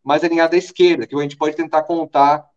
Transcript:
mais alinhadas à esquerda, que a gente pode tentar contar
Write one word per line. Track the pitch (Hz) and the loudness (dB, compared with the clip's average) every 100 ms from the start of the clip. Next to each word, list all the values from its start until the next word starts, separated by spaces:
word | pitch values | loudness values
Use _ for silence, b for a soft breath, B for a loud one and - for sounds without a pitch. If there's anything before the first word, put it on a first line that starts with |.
mais | 139 151 | -2 -2
alinhadas | 170 165 165 170 | 0 0 2 0
à | |
esquerda, | 175 - 180 160 113 | -2 2 2 2 -4
que | 143 | -6
a | |
gente | 143 143 | -6 -4
pode | 151 151 | -4 -4
tentar | 156 156 | -4 -2
contar | 156 170 151 143 139 147 - | -2 -4 -2 2 2 2 -4